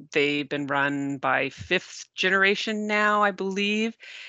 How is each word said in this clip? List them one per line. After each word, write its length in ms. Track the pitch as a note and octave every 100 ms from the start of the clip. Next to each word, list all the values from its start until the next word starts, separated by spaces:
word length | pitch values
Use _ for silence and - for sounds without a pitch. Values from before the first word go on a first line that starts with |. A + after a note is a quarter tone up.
| D3
they've 380 | D#3 C#3+ D3 C#3
been 180 | C#3+ C#3
run 520 | C#3 C#3+ C#3+ C#3 C#3
by 300 | C3+ C3 C3+
fifth 600 | - - F3+ - - -
generation 760 | - F#3 G3 F#3+ G3+ - G#3+ G#3+
now, 360 | G#3 G#3 G#3
I 80 | G3+
believe, 640 | F#3+ G3 F#3+ G3+ G#3+ A3+ - - -